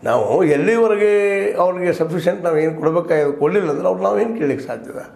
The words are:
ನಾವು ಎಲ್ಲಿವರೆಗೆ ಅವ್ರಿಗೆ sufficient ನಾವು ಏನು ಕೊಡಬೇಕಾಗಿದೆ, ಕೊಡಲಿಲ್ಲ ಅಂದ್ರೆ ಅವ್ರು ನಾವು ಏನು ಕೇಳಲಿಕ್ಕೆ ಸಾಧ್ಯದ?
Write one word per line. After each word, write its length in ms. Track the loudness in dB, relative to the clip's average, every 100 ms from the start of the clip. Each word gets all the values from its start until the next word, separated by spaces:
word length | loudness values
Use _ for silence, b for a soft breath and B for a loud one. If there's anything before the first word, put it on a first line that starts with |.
ನಾವು 400 | 0 0 2 2
ಎಲ್ಲಿವರೆಗೆ 1080 | 2 2 2 2 2 2 2 2 2 0 -2 0
ಅವ್ರಿಗೆ 360 | 0 0 -2
sufficient 520 | -2 -2 -2 -2 -2
ನಾವು 140 | 0 0
ಏನು 220 | 0 0
ಕೊಡಬೇಕಾಗಿದೆ, 560 | 0 0 0 0 0 0
ಕೊಡಲಿಲ್ಲ 340 | 0 0 -2
ಅಂದ್ರೆ 180 | -2 -2
ಅವ್ರು 140 | 0
ನಾವು 180 | 0 0
ಏನು 180 | -2 -2
ಕೇಳಲಿಕ್ಕೆ 280 | -2 -2 -6
ಸಾಧ್ಯದ? 380 | -12 -10 -14 -14